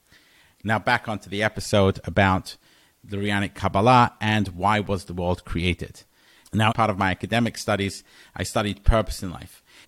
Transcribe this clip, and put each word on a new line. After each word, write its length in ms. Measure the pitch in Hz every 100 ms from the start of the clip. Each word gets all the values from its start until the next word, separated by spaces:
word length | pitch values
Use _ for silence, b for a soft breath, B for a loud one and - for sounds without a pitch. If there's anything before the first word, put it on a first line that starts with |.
| _ b b b b b
Now 160 | 101 107
back 300 | - 120 -
onto 200 | 104 -
the 140 | 98
episode 560 | 110 - - 104 95 - -
about 500 | 92 98 92 - - b b b b
the 140 | - 98
Lurianic 380 | 104 101 98 -
Kabbalah 580 | 98 98 117 127 120 -
and 260 | 110 107 98
why 300 | 85 95 107
was 240 | 98 98
the 100 | -
world 300 | 90 87 90
created. 600 | - 85 90 82 - - - b b b b
Now, 200 | 104 110
part 180 | 117 110
of 80 | 95
my 140 | 95
academic 460 | 92 95 113 117 -
studies, 460 | - 101 98 - - B B -
I 60 |
studied 420 | 95 117 104 95
purpose 380 | - 110 104 -
in 100 | 95
life. 320 | - 92 - _ B